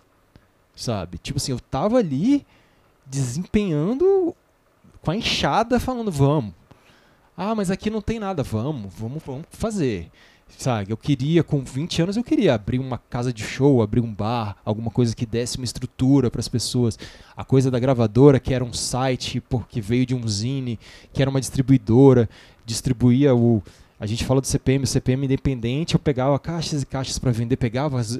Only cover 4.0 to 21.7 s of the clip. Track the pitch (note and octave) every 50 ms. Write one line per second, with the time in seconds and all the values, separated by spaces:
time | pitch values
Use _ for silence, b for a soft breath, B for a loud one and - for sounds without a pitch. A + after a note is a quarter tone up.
4 | F4+ F#4+ G4 F#4+ F#4 E4 - _ _ _ _ _ _ _ _ _ _ - _ -
5 | - - D#3+ A3+ - - - - - D3 D3 F#3+ A#3 A#3 B3+ A#3 - - B3+ A#3+
6 | A3+ G#3 D#3+ C#3 C#3 C#3 D3 D#3+ A#2 G2+ E2+ _ _ _ b b b b b b
7 | b b b b b b b - F3+ G#3 A3+ G#3+ G3+ F3 F#3+ G3+ - G#3+ A3 A3
8 | G3+ - A3+ A#3 G#3 G3 G3 D3+ B2 - G#2+ G#2+ A2+ C#3+ D#3+ C3 G2+ G2 F2+ G2
9 | A2 A2+ C3+ D#3 - - B2+ C3+ E3+ - - - - A3+ A3 G3+ D3+ B2+ G#2+ F2
10 | E2+ - b b b b b b b b - - - C3+ A#2+ G#2+ G2 F#2 A2+ -
11 | - - C#3+ B2+ - D3 E3 E3+ D3 - - C#3+ B2+ - - C3 D#3+ F3 - -
12 | E3 F#3+ G3 A#3 A#3+ - D#4 D4+ A3+ E3+ B2 A2 - - A#2 B2+ C3+ C3 B2+ -
13 | _ _ - B2 A#2+ B2+ B2 G#2+ G#2+ - - - C3 D3 C#3 A#2+ A2 G2 G#2+ A#2+
14 | A#2 A#2 G#2+ F#2 G2+ G#2+ A#2+ A#2+ A2 G#2 G2 _ - G#2 G#2+ G#2+ A2+ A2+ - -
15 | B2 A#2 A2 - B2 A2+ - A2+ B2 B2+ - - B2+ A#2 - - B2+ - _ -
16 | C3 B2+ C#3 C#3+ B2 A2+ - A#2+ A2 - - A#2 - - - B2 A#2+ A2+ - B
17 | B B B B B B B - F#2+ - C3 C3+ B2+ C3+ B2+ A#2+ A#2 C#3 C3+ A#2
18 | A#2+ G#2+ G2+ A#2+ C3+ D3 C3+ B2 - - C3 B2 B2 A#2 G#2 - - - - B2
19 | C3 C3+ B2+ B2 - - - B2 - - C3+ A#2+ G#2 - - B2+ G#2 F#2+ A#2+ B2+
20 | B2+ A#2+ C3 B2+ A#2 A2+ G#2 G2+ G#2+ B2 C#3 C#3 C3 B2 A#2 - B B B B
21 | B B - - C3+ C3+ C3+ C3+ B2 - - - C3 A#2